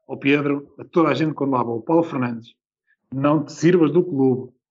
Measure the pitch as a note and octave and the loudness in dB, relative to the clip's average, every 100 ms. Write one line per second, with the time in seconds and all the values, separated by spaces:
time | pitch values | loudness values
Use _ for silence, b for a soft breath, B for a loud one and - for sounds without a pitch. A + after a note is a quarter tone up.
0 | - B2+ C#3 D3 C#3+ C#3+ - - - F3 | -16 -6 0 2 0 -4 -6 -18 -4 0
1 | D#3 C3 D#3 C#3+ C#3 B2+ A#2 A#2 A2 E3 | 2 2 -2 -2 -2 -2 -2 -4 0 0
2 | E3 C#3 B2 A#2 A2+ _ _ _ _ _ | 0 -2 -4 -6 -12 _ _ _ _ _
3 | _ C3+ C#3+ D#3 - - D#3+ F3 D3+ D#3+ | _ -4 0 0 -2 -2 2 4 4 2
4 | F3 C3+ C3 B2 - _ _ | 0 2 2 0 -4 _ _